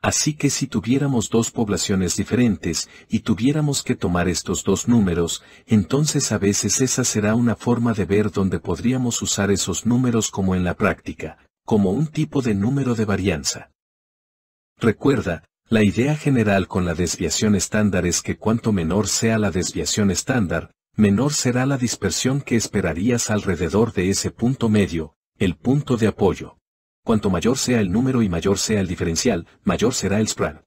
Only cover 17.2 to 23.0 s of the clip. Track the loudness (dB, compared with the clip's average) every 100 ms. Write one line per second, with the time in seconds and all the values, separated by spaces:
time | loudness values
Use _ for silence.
17.2 | -4 0 2 2 0 0 2 2 0 -2
18.2 | -4 -4 0 0 0 0 0 0 0 0
19.2 | 0 2 0 0 -4 -4 -4 0 2 0
20.2 | 0 0 0 -2 -6 _ _ 2 4 4
21.2 | 2 0 0 0 0 0 -2 -2 -4 -2
22.2 | -2 -2 0 -2 0 -2 -2 -2